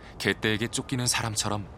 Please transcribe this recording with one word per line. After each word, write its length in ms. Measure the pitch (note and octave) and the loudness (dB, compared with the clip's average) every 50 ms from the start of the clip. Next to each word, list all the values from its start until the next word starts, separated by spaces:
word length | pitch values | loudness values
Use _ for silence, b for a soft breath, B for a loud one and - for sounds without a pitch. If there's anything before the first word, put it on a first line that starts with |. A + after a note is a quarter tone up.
| B B B B | B B B B
개떼에게 500 | - G#2 G2 - - A2 A2 G#2 A#2 A#2 | 2 2 2 4 4 2 4 4 2 0
쫓기는 380 | - - - - C3+ B2 B2 | -2 -2 -2 -2 -2 0 2
사람처럼 640 | A#2+ - - A2+ A2+ G#2 - - G#2 G#2 G#2 F#2+ - - | 2 2 2 0 -2 0 0 0 0 0 -2 -4 -6 -12